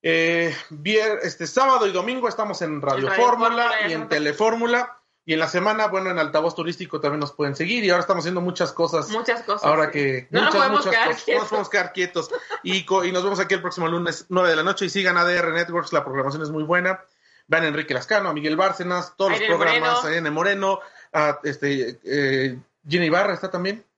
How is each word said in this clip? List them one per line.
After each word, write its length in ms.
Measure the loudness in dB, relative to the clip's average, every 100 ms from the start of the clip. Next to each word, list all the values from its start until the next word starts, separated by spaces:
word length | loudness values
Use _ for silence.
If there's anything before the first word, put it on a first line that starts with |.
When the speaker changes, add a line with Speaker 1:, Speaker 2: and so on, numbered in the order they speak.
Speaker 1:
eh, 540 | 0 2 2 2 0 -4 -12
vier-, 500 | -10 0 0 2 -2
este, 240 | -4 -6 -4
sábado 400 | 2 4 4 4
y 60 |
domingo 360 | 0 -2 -2 -2
estamos 340 | -2 -6 -4
en 200 | -4 -4
Radio 160 | -2 0
Speaker 2:
En 20 | 0
Radio 120 | 4
Speaker 1:
Fórmula 240 | 4 4 2 2
Speaker 2:
Fórmula, 180 | 0 0
ya 80 | -2
Speaker 1:
y 40 |
en 60 | -2
Speaker 2:
saben. 100 | -2
Speaker 1:
Telefórmula. 880 | 0 0 2 2 2 2 2 0 -8 _ _
Y 100 | -4
en 40 | 0
la 80 | 0
semana, 400 | 0 0 2 0
bueno, 240 | 0 -2
en 80 | -2
Altavoz 380 | 0 2 0 -2
Turístico 440 | -6 -6 -8 -4
también 200 | -2 -2
nos 100 | -6
pueden 220 | -4 -4
seguir. 300 | -2 -2 0
Y 60 | 2
ahora 100 | 2
estamos 220 | 2 0
haciendo 180 | 0 -2
muchas 320 | -2 -2 -4
cosas. 360 | 0 0 0 -2
Speaker 2:
Muchas 320 | -4 -2 -2
cosas, 180 | -2 0
Speaker 1:
Ahora 200 | 2 2 2
Speaker 2:
sí. 40 |
Speaker 1:
que 360 | 0 -2 -2 -2
Speaker 2:
No 80 | 2
nos 60 | 2
Speaker 1:
muchas, 80 | 4
Speaker 2:
podemos 240 | 4 2
Speaker 1:
muchas 60 | 2
Speaker 2:
quedar 140 | 2 2
Speaker 1:
cosas. 0 |
No 60 |
nos 120 | 0
Speaker 2:
quietos. 240 | 0 0 0
Speaker 1:
podemos 200 | -2 0
quedar 240 | 0 -2
quietos. 380 | -2 -2 -2 -4 -8 -8 -10
Y 200 | -2 -2 2
co-, 180 | 2
y 80 | 2
nos 100 | 0
vemos 160 | 0 0
aquí 160 | 0
el 60 | 0
próximo 260 | -2 -2 -2
lunes, 400 | 0 -2 -6 -2
nueve 180 | 2 4
de 60 | 4
la 80 |
noche. 200 | 2 0 -2
Y 20 |
sigan 260 | 0 2 2
A 80 |
D 120 | 2 2
R 160 | 0
Networks, 400 | 0 -2 -2 0
la 100 | -2
programación 400 | -2 -4 -2 -4
es 80 | -6
muy 140 | -6
buena. 400 | 0 0 0 -4 -8 _ _ _ _
Vean 160 | 0
a 40 | 2
Enrique 260 | -2 -2
Lascano, 360 | -4 0 0 0
a 20 |
Miguel 220 | -2 -2 2
Bárcenas, 580 | 2 0 -4 -4 -4 _
todos 140 | 0 2
Speaker 2:
Irene 120 | 2
Speaker 1:
los 80 | 2
programas, 360 | 2 2 2
Speaker 2:
Moreno. 140 | 0 0
Speaker 1:
a 20 |
Irene 200 | -2 -2
Moreno, 500 | 0 0 0 0 -2 -6 -20 -6
a, 240 | 0 0 0
este, 540 | -4 -4 -2 -2 -2 -6
eh, 540 | -4 -2 0 0 -2 -4 -16 _ -4
Jenny 200 | 0 2
Ibarra 260 | 2 2
está 180 | -2 -6
también. 360 | -4 -6 -6 _